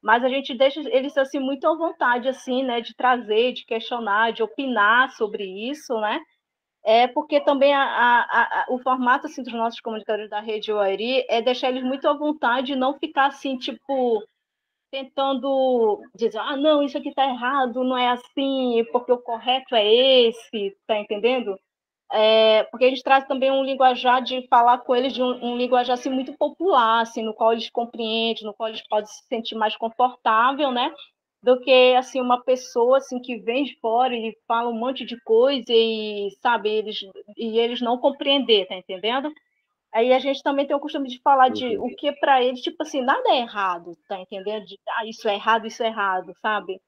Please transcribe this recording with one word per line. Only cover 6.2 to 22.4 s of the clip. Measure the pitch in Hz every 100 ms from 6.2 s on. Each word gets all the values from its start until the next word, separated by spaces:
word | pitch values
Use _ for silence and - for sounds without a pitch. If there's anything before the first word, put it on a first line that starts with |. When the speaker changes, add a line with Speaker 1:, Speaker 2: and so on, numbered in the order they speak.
| 320 _ _ _ _ _
Speaker 1:
É | - 220 247
porque | 247 302 294
também | 285 285 277
a, | 285
a, | 262 - 240 240
a, | - 220
a, | - 175 -
o | 254
formato, | 254 262 247 254 277
assim, | -
dos | 247
nossos | 233 226 226
comunicadores | - 220 214 214 214
da | 208
Rede | 220 214 208
Uairi | 208 196 196 226 262 -
é | 233
deixar | 226 247 262
eles | 254
muito | 254 269 302
à |
vontade | 285 302 302 247 247 262
e | 277
não | 262 285
ficar, | 320 311 277
assim, | 269 277 254
tipo, | 254 240 - 269 247 220 208 _ _ _ _ _ _
tentando | 269 262 - 269 269 262 269 262 247 226 208 -
dizer, | - 226 214
"Ah, | 226 277
não, | 294 294
isso | 285 302
aqui | 277
tá | - 269
errado, | 247 240 277 254 233
não | 254 254
é | 247
assim, | 240 - - 269 269 254 233 226
porque | 247 247
o | 247
correto | - 226 226 262 262
é | 240 208
esse", | 226 262 262 233 226 - 226 196 - _
tá | 220
entendendo? | 214 214 226 254 202 196 _ _ _ _ _
É, | 214 220 220